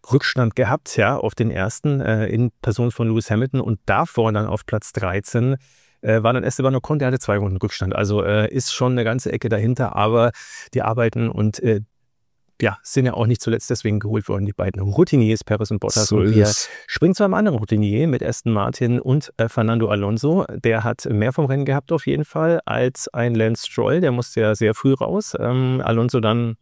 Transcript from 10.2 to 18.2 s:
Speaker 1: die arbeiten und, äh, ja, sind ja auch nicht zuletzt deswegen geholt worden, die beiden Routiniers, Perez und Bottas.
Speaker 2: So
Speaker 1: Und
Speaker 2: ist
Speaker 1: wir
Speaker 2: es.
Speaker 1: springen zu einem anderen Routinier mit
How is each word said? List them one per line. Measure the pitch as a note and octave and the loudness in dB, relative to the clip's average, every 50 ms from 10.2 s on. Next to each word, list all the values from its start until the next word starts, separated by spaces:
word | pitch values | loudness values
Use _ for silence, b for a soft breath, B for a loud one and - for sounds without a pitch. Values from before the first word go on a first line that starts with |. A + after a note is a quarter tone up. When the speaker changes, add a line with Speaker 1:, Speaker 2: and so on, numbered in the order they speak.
| A#2 A#2+ B B B B B B B B | 4 2 B B B B B B B B
Speaker 1:
die | - B2+ | -4 -2
arbeiten | - G#2+ A2+ A#2+ A#2 A2+ - A#2+ A#2 A2+ | -2 0 0 0 0 0 0 0 -2 -2
und, | - - G#2+ G#2+ G#2+ - | 0 0 0 0 0 0
äh, | - A#2+ A2 G#2 A2 _ _ _ _ _ _ _ _ _ _ _ _ _ _ _ | 0 0 0 0 -2 _ _ _ _ _ _ _ _ _ _ _ _ _ _ _
ja, | - G#2 G2 - _ | -2 -2 -2 -4 _
sind | - - C3+ B2+ | -2 0 0 2
ja | B2+ - | 2 0
auch | - A#2 | 0 0
nicht | A2 A#2+ - | 0 0 0
zuletzt | - A#2 A2+ A#2 - - | 0 -2 -2 -2 -2 -4
deswegen | B2+ - - A2 G#2 G#2 | -4 -2 0 -2 -2 0
geholt | G#2 G#2 A2+ A2 G#2 - | -2 -2 -2 -2 -2 -2
worden, | G2+ G2 G2+ | -2 -2 -2
die | G#2 | -4
beiden | - - F2+ F#2+ - G2 | -2 -2 -4 -4 -2 -2
Routiniers, | G2 G2+ G2 D3 F#3 - - C3+ A2+ G#2+ A2 G#2 | -2 0 2 2 2 4 4 4 4 4 2 0
Perez | - - G#2+ G#2+ A2 - | 0 -2 -2 -2 0 -4
und | A2+ G2 | -4 -4
Bottas. | - G2+ - A2 G#2+ | -2 -2 0 0 0
Speaker 2:
So | - G#2 G#2 | 2 2 2
Speaker 1:
Und | G2+ | 4
Speaker 2:
ist | G#2 A2 | 6 6
Speaker 1:
wir | G#2+ G#2 | 6 6
Speaker 2:
es. | G#2 G#2 B B B B B B | 6 2 B B B B B B
Speaker 1:
springen | B - - D3 F3+ | B -2 0 2 2
zu | F#3 - G#3 | 4 2 2
einem | G3 F#3+ | 2 2
anderen | F#3 G#3+ G#3 D3 A2 | 2 2 2 0 0
Routinier | G#2+ - A2 G#2 G#2+ G2+ G#2 A2+ D#3 | 0 0 2 2 2 2 2 2 2
mit | E3 C3 - | 2 0 0